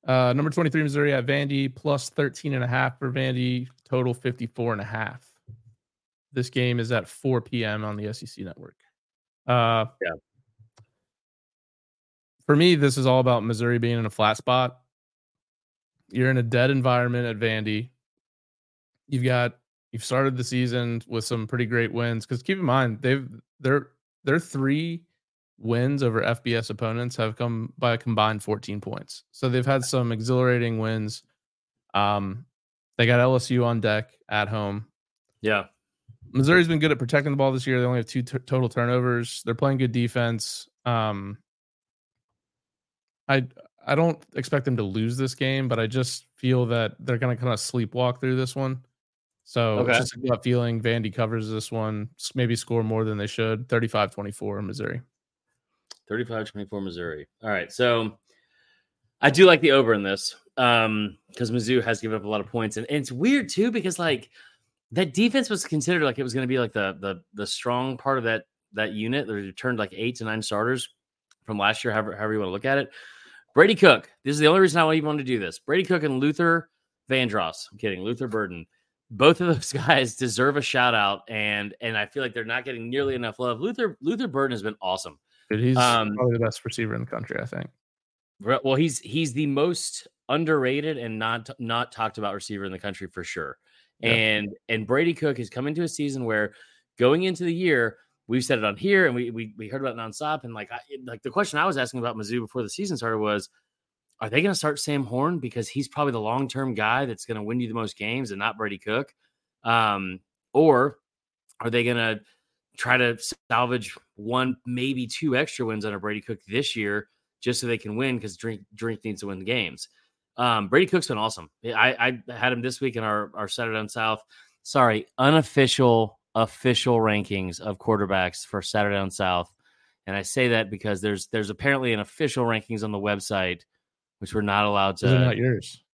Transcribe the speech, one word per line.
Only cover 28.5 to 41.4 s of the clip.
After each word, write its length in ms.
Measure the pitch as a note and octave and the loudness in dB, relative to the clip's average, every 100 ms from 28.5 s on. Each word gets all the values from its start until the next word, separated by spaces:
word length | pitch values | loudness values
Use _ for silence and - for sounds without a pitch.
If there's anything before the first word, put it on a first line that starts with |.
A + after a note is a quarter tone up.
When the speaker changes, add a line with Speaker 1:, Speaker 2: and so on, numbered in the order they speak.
| G#2 - G#2 | -4 -4 -8
Speaker 1:
points. 440 | G2 - - - _ | -8 -10 -12 -20 _
So 160 | - C3 | -4 0
they've 160 | B2+ B2+ | 0 2
had 180 | C3+ | 0
some 280 | B2+ C3 A#2+ | 2 0 0
exhilarating 680 | A2 A2+ B2+ B2+ B2 A#2 A2+ | -2 0 2 2 2 0 -2
wins. 440 | A2 A2 G#2+ - _ _ _ _ _ _ _ | -2 -2 -4 -8 _ _ _ _ _ _ _
Um, 520 | G2 G2+ G#2 G2 G2+ - _ _ _ _ - | 0 2 2 -2 -8 -12 _ _ _ _ 2
they 80 | A#2+ | 4
got 140 | B2 | 6
L 140 | B2+ B2+ | 6 4
S 140 | B2+ | 2
U 140 | B2 | 2
on 160 | A#2+ A#2 | 2 2
deck 320 | G#2+ G#2+ A2 _ - | 0 0 -4 _ -4
at 200 | G#2+ G#2 | -2 -2
home. 380 | A2 G#2 G2+ A2 _ _ _ _ _ | -2 -4 -6 -10 _ _ _ _ _
Speaker 2:
Yeah. 240 | G#2+ G#2 F#2 _ _ _ _ - - | 0 0 -2 _ _ _ _ -20 -6
Speaker 1:
Missouri's 320 | B2+ C3+ F3+ E3+ | 0 4 6 6
been 100 | D#3+ | 2
good 120 | D#3 | 2
at 80 | C#3 | 2
protecting 320 | A#2+ D3 C#3+ | 2 2 2
the 40 | C#3 | 2
ball 160 | C3+ | 2
this 140 | C3 B2+ | 0 0
year. 120 | B2+ | 0
They 80 | B2 | 2
only 120 | B2 | 0
have 80 | A2+ | -2
two 160 | B2+ | -4
t-, 160 | B2 C3 | -4 -8
total 280 | - C3 B2 | -2 0 0
turnovers. 760 | B2+ A#2+ B2 B2 A#2+ A#2 - | 0 0 2 2 0 -2 -8
They're 100 | - | -6
playing 240 | A#2 C#3 C3+ | 0 0 2
good 140 | C3 | 0
defense. 720 | B2 A#2+ B2 A#2 A2+ - - - _ B2 | 2 0 0 0 -2 -6 -10 -14 _ -2
Um, 500 | A#2 A2 G2+ G2 G2+ | 0 0 -4 -8 -12